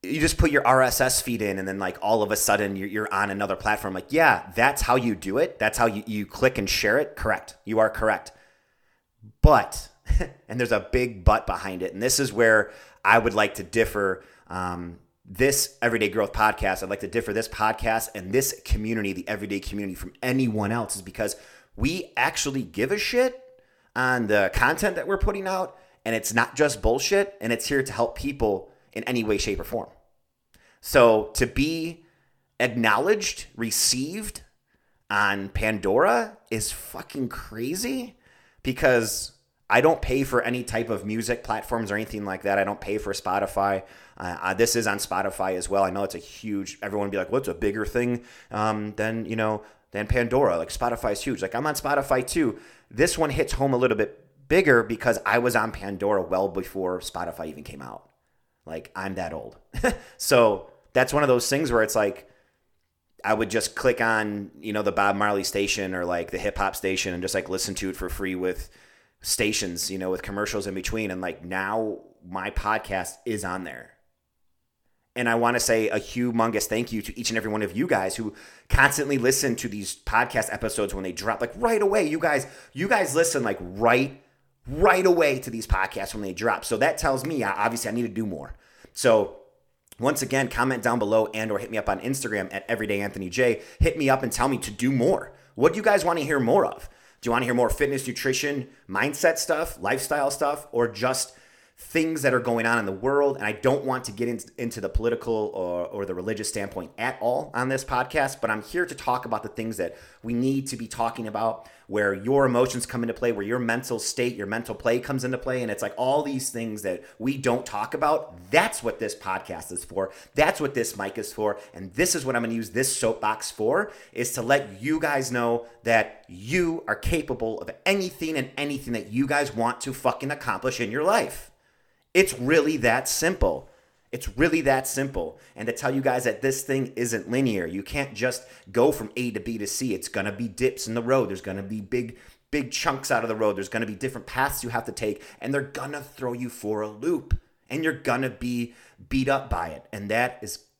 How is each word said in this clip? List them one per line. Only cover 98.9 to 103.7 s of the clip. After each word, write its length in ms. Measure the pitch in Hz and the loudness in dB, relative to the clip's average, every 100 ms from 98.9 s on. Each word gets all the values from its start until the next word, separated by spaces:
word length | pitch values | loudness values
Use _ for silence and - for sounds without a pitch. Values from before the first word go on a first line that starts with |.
| 98 135 139 165 160 | 0 0 2 2 2
stuff, 420 | - 156 165 - | -2 -2 -2 -4
lifestyle 500 | 98 131 - 147 139 | -2 -2 0 0 0
stuff, 380 | - 143 147 - | 0 -2 -2 -4
or 160 | 117 117 | 0 0
just 480 | 101 123 127 - - _ _ _ _ | 0 -2 -2 -6 -10 _ _ _ _
things 420 | - 170 160 160 | -4 0 0 2
that 120 | 131 | 2
are 60 | 127 | 2
going 260 | 123 117 113 | 2 0 2
on 120 | 117 | 2
in 80 | 98 | 0
the 60 | |
world? 440 | 95 127 139 143 139 | -2 0 2 2 2
And 100 | 104 | -4
I 60 | |
don't 320 | 104 131 | 0 2